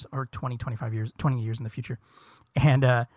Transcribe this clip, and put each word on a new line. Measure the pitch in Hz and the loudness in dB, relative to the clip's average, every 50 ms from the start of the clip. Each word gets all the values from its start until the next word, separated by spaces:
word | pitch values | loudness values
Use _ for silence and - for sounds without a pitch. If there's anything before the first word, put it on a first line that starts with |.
| - - | -10 -8
or | - 135 131 | -6 -6 -6
twenty, | - - - - 127 123 | -6 -6 -6 -6 -6 -6
twenty-five | 117 - - 117 107 120 110 110 | -4 -6 -6 -6 -6 -4 -4 -4
years, | 110 110 117 - - | -4 -4 -6 -4 -2
twenty | - 147 131 120 | 0 0 0 0
years | 110 113 113 117 | -2 -4 -4 -6
in | 113 | -6
the | 113 | -8
future. | - 123 120 - 131 - _ _ _ - - - - - _ _ - | -8 -8 -8 -8 -8 -10 _ _ _ -20 -20 -20 -20 -20 _ _ 0
And, | 135 135 151 131 135 135 | 4 6 6 6 6 6
uh, | 127 123 117 120 - _ | 4 4 4 0 -2 _